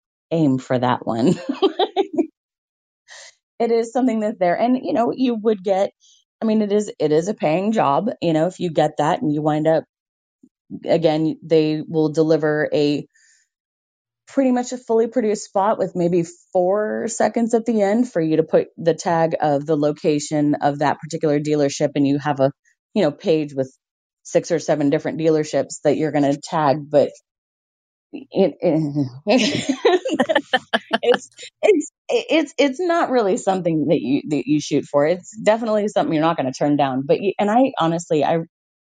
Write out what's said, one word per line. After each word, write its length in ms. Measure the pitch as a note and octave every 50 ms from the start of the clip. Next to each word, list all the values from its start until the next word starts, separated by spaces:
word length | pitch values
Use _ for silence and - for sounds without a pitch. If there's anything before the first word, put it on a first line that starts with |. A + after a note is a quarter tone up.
| _ _ _ _ _ -
aim 260 | D#3+ E3 D#3+ C#3 C3
for 200 | B2+ - - C3
that 280 | B2 B2+ B2 A#2+ - -
one. 300 | - A#2 A#2 A#2+ - - -
<laughs> 60 | - - C4 - - - - - G4 - - F#4 F#4+ - - E4 - - _ _ _ _ _ _ _ _ _ _ _ _ _ _ _ - - - - - - _ _ _ _ -
It 100 | A#3 A#3
is 220 | A#3 A3+ A#3 A3+ -
something 280 | C4 B3+ B3 A3 A3
that's 180 | G#3+ G#3 - -
there. 180 | F3+ F3 E3+
And, 220 | - A3+ A#3+ B3+ B3+
you 100 | - -
know, 220 | D4+ A3 A#3 F#3+ -
you 200 | - C4 A#3+ A#3+
would 280 | A3 G3+ A3+ A3 F#3+ F3+
get, 280 | G#3 F#3+ F#3+ G3+ - - _ _ _ _ _ _ _ _ -
I 40 | A3+
mean, 180 | A3 G#3+ A3 G#3+
it 80 | G3+
is, 200 | G3+ G#3 G#3 - -
it 140 | - D3+ D3+
is 160 | D3+ D#3+ E3+
a 80 | G3 G#3+
paying 360 | - G3 D3+ D#3 F3 G3 G#3+
job. 380 | A3 A3 C#3+ C#3 C#3 D#3 G3 A#3+ - -
You 140 | - E3+ D#3
know, 140 | D#3 E3
if 120 | F3+ F3+ -
you 120 | F3 F3
get 260 | D3 E3+ D3+ D#3 -
that 240 | - D3 D#3 F3+ -
and 100 | - D3+
you 120 | D3 D3+ D3+
wind 240 | D#3 D3+ D#3 D#3
up, 160 | D#3+ D#3+ D3+ B2+ _ _ _ _ _ _ _ _ _ _ _ - - _ _ _ - - - -
again, 540 | - D3+ E3+ D#3+ D#3+ D3+ D#3 D#3+ D#3 - - -
they 400 | D#3 E3 D#3+ D#3 D#3 D#3 D#3 C#3+
will 220 | - E3 D#3 D#3 D#3
deliver 560 | D3 D#3+ D#3 D#3 D#3+ D#3 D#3 D3+ D3+ D3+ D3+ - -
a 320 | D3+ D3 D3 D3 C#3 C#3+ - _ _ _ _ _ _ _ _ _ _ _ _ _ _ _ _ _ _ _ _ _ _ _
pretty 240 | - - C4+ C4+ B3+
much 200 | B3 B3 B3 B3
a 60 | B3+
fully 280 | B3+ - - A3+ A3+ A#3
produced 380 | A3+ A#3 B3+ A3+ G#3+ G3 G3 -
spot 340 | - - G3+ F#3+ G#3+ G#3+
with 180 | - G3 F3 -
maybe 300 | F3+ E3+ F3 F3 F3 E3 - - - _ _
four 540 | - F#3 F3+ F3+ G3 G#3+ G#3+ G#3+ A3 A3 A3+
seconds 460 | A3+ - - A3+ A3+ A3 A#3+ A#3 A3 A#3+
at 120 | A3+ A3+
the 180 | A#3+ A3+ G#3+ G3+
end 280 | G3 G#3 A#3 A#3+ -
for 80 | - F3+
you 180 | D#3+ D#3+ D#3
to 60 | D3+ D#3
put 260 | - - E3 - - _
the 180 | - E3 E3 D#3+
tag 400 | D#3+ - F#3 E3+ E3 E3 E3 E3 -
of 280 | - D3+ C#3+ C#3 D3
the 100 | D3+ D#3+
location 800 | D3 D3 D3 C#3+ - - E3+ D3+ D3 D3 - D#3 D3+ D3 D3 D3
of 240 | - - C#3+ C#3+ C#3+
that 200 | D3 C#3 - -
particular 400 | - D3+ - D3 - D3 C#3+ D3
dealership. 500 | D3 D3+ D3+ D3 C#3+ C#3 - - D#3 C#3+ -
And 140 | D3 C#3+
you 100 | C#3 C#3
have 220 | C#3+ C3+ D3 C#3+ C3+
a, 120 | C3+ C#3 - _ _ _ _ _ _ _ -
you 80 | A3 F3+
know, 80 | D3
page 420 | D3+ - - G3+ D#3+ D#3 D3+ D3 C#3
with 180 | C3+ C3 C3 - _ _ _ _ _ _ _ _ _ -
six 260 | - - E3+ D#3+ -
or 80 | F3
seven 320 | D3+ - - D#3 D3 D3 C#3+
different 300 | D3+ D3+ - C#3+ - D#3
dealerships 640 | D#3+ E3 D#3 D#3 D3+ - - C#3 C3 - - - -
that 140 | D3+ C#3
you're 140 | - D#3 D3+
gonna 240 | C3+ D3 C#3+ C#3 C#3+
tag, 540 | C#3+ - - - D#3+ D3+ C#3 C3+ D#3 C#3+ D3+
but 220 | D3+ C#3+ A#2+ - - - _ _ _ _ _ _ _ _ _ _ _ _ _ _ _ _ _ _ -
it, 420 | - - - - G3+ G3 D#3+ - -
it, 480 | - F3 D3 D#3+ D#3 C#3+ C#3+ D3+ C#3 B2 - - -
<laughs> 760 | - A#3 C4 A3 C#4+ - - - - C4 - - F#4+ F4 F4 - C5 - - B3+ - G3+ C#4+ - - - - - - - - - - - A3+
it's, 280 | - A#3 - - - - _ - - - - _ - G#4 G4 D4 D#4 - - _ _ -
it's, 440 | C4+ A#3 - - C#4 E4 D4+ D4 -
it's 220 | - C#4+ C#4 C4 D#4
not 300 | F#4 F4 E4+ E4+ D#4 -
really 280 | C4 B3 G#3+ F#3+ F3+
something 500 | - - G3 F#3+ F#3+ E3+ F3 E3 D#3 C#3+
that 140 | D3+ D#3+ C#3
you, 200 | - A#2+ C#3+ - - D3
that 160 | D3+ C#3+ -
you 140 | - D3+ D3+
shoot 260 | - - D#3 C#3 -
for. 200 | - - C#3+ C#3+
It's 300 | D#3 F3+ F#3 - - -
definitely 500 | A3 C4 G#3 G#3+ A3+ A#3+ A3 G#3+ G#3+ G3+
something 260 | G#3+ - G3 E3 D#3+ E3
you're 80 | D3+
not 160 | D#3 E3 E3
gonna 140 | D#3+ C#3 C3
turn 240 | C3+ - D#3+ D3 D3
down. 280 | C#3 C#3+ C3+ B2+ C3 C#3
But 160 | D3 E3 -
you, 120 | G3+ F#3+ - -
and 100 | G#3 G#3
I 220 | G#3+ B3 C4+ B3+ - -
honestly, 440 | D#3+ E3 E3+ F3 - - E3 D3+ -
I 160 | - E3 E3 E3 - _ _ _ _ _ _ _